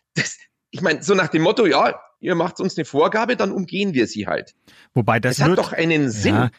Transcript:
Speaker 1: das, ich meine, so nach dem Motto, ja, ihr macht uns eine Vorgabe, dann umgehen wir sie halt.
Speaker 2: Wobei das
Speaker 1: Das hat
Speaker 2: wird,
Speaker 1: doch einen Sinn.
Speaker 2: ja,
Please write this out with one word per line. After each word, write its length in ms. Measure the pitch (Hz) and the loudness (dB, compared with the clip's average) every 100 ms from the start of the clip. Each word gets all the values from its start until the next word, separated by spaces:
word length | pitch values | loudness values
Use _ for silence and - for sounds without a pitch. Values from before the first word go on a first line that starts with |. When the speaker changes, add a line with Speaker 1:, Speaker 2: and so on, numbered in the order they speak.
| _ | _
Speaker 1:
das, 220 | - - - - _ _ | -6 -6 -10 -20 _ _
ich 120 | 127 | -4
meine, 200 | 170 151 | -2 -2
so 120 | 165 | 0
nach 140 | 190 160 | 0 2
dem 140 | 160 | 2
Motto, 220 | 170 220 | 2 4
ja, 300 | 190 139 120 - - _ | 2 4 2 -2 -16 _
ihr 140 | 170 | -4
macht 260 | 175 175 - | -2 -2 -4
uns 160 | 190 - | -6 -4
eine 80 | |
Vorgabe, 500 | - 139 185 214 233 240 | -4 2 2 2 -2 -2
dann 140 | 196 | -2
umgehen 440 | 196 165 185 202 | -2 -4 -4 -2
wir 120 | 131 104 | 0 0
sie 200 | 104 90 | -2 -4
halt. 280 | 76 - _ _ - _ | -6 -6 _ _ -20 _
Speaker 2:
Wobei 240 | 127 113 113 | -2 2 2
das 160 | 127 131 | 0 0
Speaker 1:
Das 60 | |
hat 40 | 147 | 2
Speaker 2:
wird, 80 | 190 | 2
Speaker 1:
doch 140 | - | 0
einen 380 | - 165 156 135 | -2 0 2 0
Sinn. 240 | 107 92 | 0 0
Speaker 2:
ja, 160 | 107 120 | 2 0